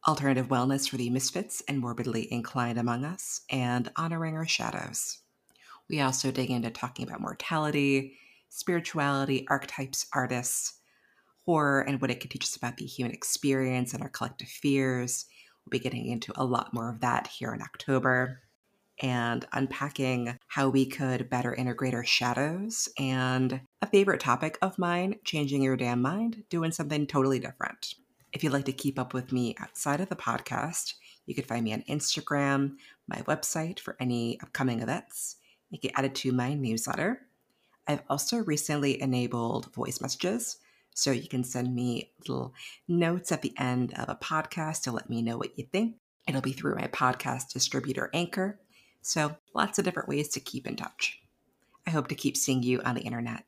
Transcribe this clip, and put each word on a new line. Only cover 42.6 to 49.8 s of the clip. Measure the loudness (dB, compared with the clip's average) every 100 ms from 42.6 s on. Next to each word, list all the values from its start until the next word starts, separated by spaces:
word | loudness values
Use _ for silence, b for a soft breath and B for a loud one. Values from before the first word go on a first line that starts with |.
| B B 0
notes | 4 4 2 0
at | -2
the | -2 -2
end | 0 2 0 -2
of | -6
a |
podcast | -6 -2 -2 -2 -4 -4 -2
to | -4
let | -4 -4
me | -2
know | 0 -2
what | -6 -8
you | -4
think. | 0 0 -2 _ _ -2
It'll | -2
be | -2
through | -2 -2 -2
my | -2
podcast | 0 0 0 -2 -4 -4
distributor, | 0 0 0 -2 -2 -2
Anchor. | -2 -2 -2 -2 -4 _ b b b
So | -4 0 0 -2 _ 0
lots | 0 2